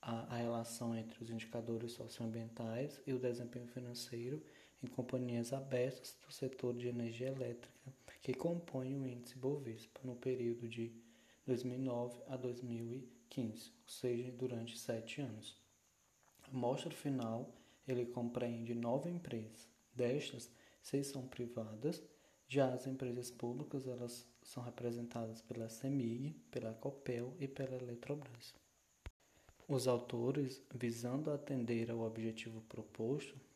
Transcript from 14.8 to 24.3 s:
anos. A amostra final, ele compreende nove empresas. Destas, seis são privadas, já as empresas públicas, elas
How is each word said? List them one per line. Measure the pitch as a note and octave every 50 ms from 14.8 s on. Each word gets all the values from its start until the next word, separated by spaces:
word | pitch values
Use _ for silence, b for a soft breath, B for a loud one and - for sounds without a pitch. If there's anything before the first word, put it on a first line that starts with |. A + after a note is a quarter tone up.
| - - A#2 A2+ A2+ - - -
anos. | C#3+ A#2+ G#2+ A2 - - - - - _ _ _ _ _ _ _ _ _ _ _ - - _ - -
A | -
amostra | C3 B2+ A#2+ A#2+ C3+ D3 - E3
final, | D3 - - D3 C#3 B2+ A#2 A2+ A2+ A#2 C3 - B B B B B B - -
ele | C3 B2 A#2+
compreende | A#2+ - B2+ A#2+ A#2 A#2+ A#2+ A#2+ A#2+ A#2 A#2 A#2 A#2
nove | A#2+ A#2 A#2 A#2 B2 C#3 D3 F3
empresas. | F3 E3+ - - A#2+ A2+ G#2+ A2 - - - - - _ _ _
Destas, | - A#2+ B2 A#2+ C3 D3 D3 - - A#2+ - - B B B B B B
seis | - - - C#3 C#3 C#3
são | - C3+ B2
privadas, | C3 - - B2 A#2 - A#2 A2 G#2+ A2 G#2+ A#2+ D3+ D#3+ - B B B B B B B B B
já | - C3 C#3+ C3+ B2+
as | B2+ B2+ -
empresas | C#3 C3 C3 C3+ B2 A#2+ B2 A#2+ -
públicas, | - - - A#2+ B2 C#3 D3+ - - C#3 B2+ B2+
elas | B2 A#2+ A#2+ A#2 A#2+ - - -